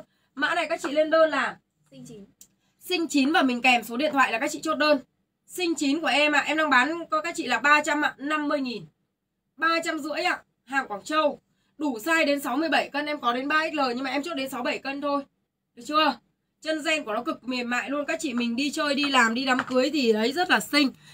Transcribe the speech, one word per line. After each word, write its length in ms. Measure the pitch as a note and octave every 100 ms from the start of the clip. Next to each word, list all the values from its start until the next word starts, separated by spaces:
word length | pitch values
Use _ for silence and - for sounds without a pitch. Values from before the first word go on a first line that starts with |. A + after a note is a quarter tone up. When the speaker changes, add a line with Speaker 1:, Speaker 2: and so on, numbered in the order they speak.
| - _ _ -
Speaker 1:
Mã 200 | E4+ E4+
này 100 | D#4
các 100 | E4+
chị 80 | D#4+
lên 180 | D4 D#4
đơn 200 | D#4+ D#4+
là 280 | C#4 A3+ - _ _ _
Speaker 2:
Xinh 140 | C4+ B3
chín. 180 | G#3+ G3 _ - _ _ _
Speaker 1:
Xinh 280 | - F4+ E4
chín 240 | D4 C4+
và 100 | E4
mình 200 | C4+ B3
kèm 220 | B3+ A#3+
số 140 | A#3 A#3
điện 140 | D4+
thoại 200 | C#4 A#3+
là 80 | A3+
các 120 | D4+
chị 80 | D4+
chốt 120 | D#4 D4+
đơn. 240 | D4+ D4 - _ _ _ _
Xinh 220 | - F4 D#4+
chín 260 | C#4+ D4+
của 60 | D4
em 240 | C4+ D4
ạ, 120 | D4 -
em 100 | D4+
đang 120 | D#4
bán 360 | C4 C#4+ E4+ D#4+
có 120 | D#4
các 140 | E4 E4+
chị 120 | B3+
là 120 | A#3
ba 220 | C#4+ D4+
trăm 200 | D4+ D4
ạ, 140 | D4 -
năm 300 | C#4 D#4 D4
mươi 140 | D4+
nghìn. 240 | B3+ G#3+ D#3 _ _ _ _ _ _ -
Ba 220 | D#4+ E4
trăm 160 | E4 D#4+
rưỡi 220 | D4+ D4
ạ, 220 | F4+ D4+ - _ -
hàng 220 | C4+ B3+
Quảng 160 | G3+
Châu. 380 | - G#3 G3+ - _ _ _ -
Đủ 200 | D4 A3
size 280 | D#4+ E4 D4
đến 140 | C#4+
sáu 180 | C#4+ C4
mươi 120 | D#4+
bảy 200 | D4 -
cân, 160 | C#4+ D4+
em 140 | D4
có 140 | A#3+
đến 140 | B3 C#4
ba 220 | D#4 D#4+
X 20 |
L 60 | D4+ C4 A#3+
nhưng 80 |
mà 60 | C4+
em 140 | C#4
chốt 100 | D#4+
đến 160 | C#4 C4+
sáu 140 | B3+
bảy 160 | B3 B3
cân 220 | C4+ C#4
thôi. 220 | C#4+ C#4+ C#4 _ _ _ _ -
Được 80 | A#3+
chưa? 340 | D4+ D4+ A#3+ _ _ _ _
Chân 220 | D4+ D#4
ren 200 | D4+ D#4
của 100 | A3
nó 100 | G#3+
cực 200 | A#3+ -
mềm 260 | A#3 B3+ A#3+
mại 200 | B3 B3
luôn. 160 | C#4+ C#4+
Các 140 | D#4+
chị 140 | D4+
mình 220 | A#3+ A#3 A#3
đi 160 | C#4+
chơi, 240 | - G#3 C4+
đi 140 | C#4+
làm, 240 | C4 A#3
đi 120 | A#3 C4+
đám 120 | B3+ -
cưới 220 | B3+ C#4+
thì 200 | D4 A#3
đấy 180 | G#3+ A#3
rất 180 | D4 F4+
là 100 | A#3+
xinh. 320 | - D4 C#4 - -